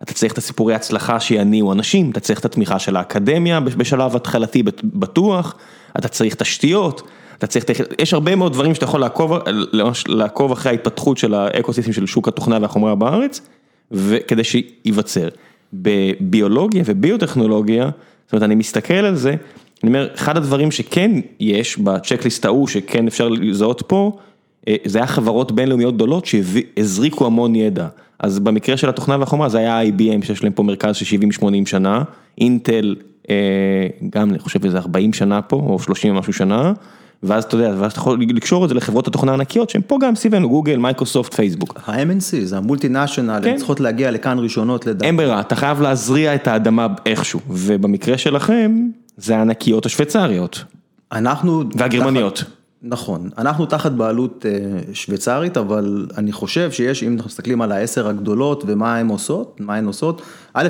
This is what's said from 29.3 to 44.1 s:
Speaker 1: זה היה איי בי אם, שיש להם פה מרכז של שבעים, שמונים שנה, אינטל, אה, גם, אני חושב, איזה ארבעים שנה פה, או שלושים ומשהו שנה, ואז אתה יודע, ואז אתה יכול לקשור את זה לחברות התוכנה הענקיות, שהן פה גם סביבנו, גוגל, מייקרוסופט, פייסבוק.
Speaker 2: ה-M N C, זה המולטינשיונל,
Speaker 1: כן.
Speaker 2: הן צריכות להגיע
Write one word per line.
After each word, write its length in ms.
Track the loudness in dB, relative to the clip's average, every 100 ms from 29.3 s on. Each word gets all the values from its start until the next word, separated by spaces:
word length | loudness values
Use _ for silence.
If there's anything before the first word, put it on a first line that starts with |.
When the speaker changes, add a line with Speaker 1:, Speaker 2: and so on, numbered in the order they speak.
| 0 2
Speaker 1:
זה 80 | 2
היה 220 | 2 2
איי 120 | 2
בי 240 | 2 2 2
אם, 60 |
שיש 220 | -2 -2
להם 100 | -2
פה 100 | 2
מרכז 320 | 0 0 -2 -2
של 100 | 0
שבעים, 260 | 2 2
שמונים 340 | 2 0 2 0
שנה, 380 | 0 2 0 -2 -8 _ 0
אינטל, 580 | 2 2 2 0 0 -4 -8 _ -2
אה, 60 | 0 2 2 2 0 -2 -4 -6
גם, 200 | 0 0
אני 100 | 0
חושב, 260 | -4 -2 0
איזה 120 | -2
ארבעים 360 | -2 0 2
שנה 280 | 2 0 0
פה, 140 | 0 -2
או 240 | 0 -2
שלושים 360 | 0 0 0 0
ומשהו 180 | -2
שנה, 400 | 0 2 2 2 0 -6 -20 -20 -8
ואז 200 | 0 0
אתה 120 | 0 0
יודע, 200 | 2 2
ואז 120 | -2
אתה 80 | -2
יכול 200 | 0 2 2
לקשור 340 | 0 2 2
את 60 | 2
זה 60 | 0
לחברות 320 | 0 0 0
התוכנה 240 | 0 2
הענקיות, 380 | 0 0 0 0
שהן 120 | 0 0
פה 100 | 2
גם 140 | 2 2
סביבנו, 340 | 2 2 4
גוגל, 280 | 2 2 2
מייקרוסופט, 560 | 2 0 0 0 -2
פייסבוק. 400 | 0 0 0 -6 -8 -6
Speaker 2:
ה-M 80 |
N 280 | -2 0 0
C, 240 | -2 -4 -2
זה 120 | -2
המולטינשיונל, 840 | -2 -2 -2 -2 -2 -2 -2 0
Speaker 1:
כן. 60 | 0
Speaker 2:
הן 80 | -2
צריכות 220 | -2 -2
להגיע 320 | 0 0 0